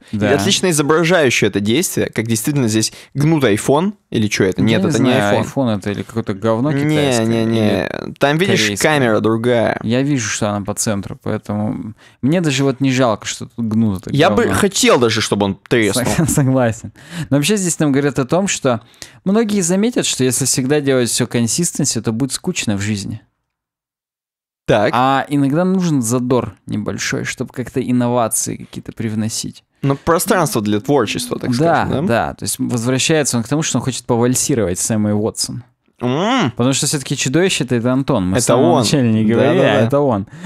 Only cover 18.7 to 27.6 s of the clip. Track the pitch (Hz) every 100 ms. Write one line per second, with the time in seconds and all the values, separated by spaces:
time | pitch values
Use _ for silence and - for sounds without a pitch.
18.7 | 117 - - - - 185 214 220 202 170
19.7 | 190 226 - - - 127 120 127 - 127
20.7 | 151 139 131 117 - 120 123 117 - 175
21.7 | - 143 120 107 110 135 - - - -
22.7 | 101 101 104 101 113 _ _ _ _ _
23.7 | _ _ _ _ _ _ _ _ _ -
24.7 | 117 107 117 131 135 - 143 139 151 185
25.7 | 190 175 143 110 127 123 127 101 - -
26.7 | 107 104 110 - 127 123 - 120 -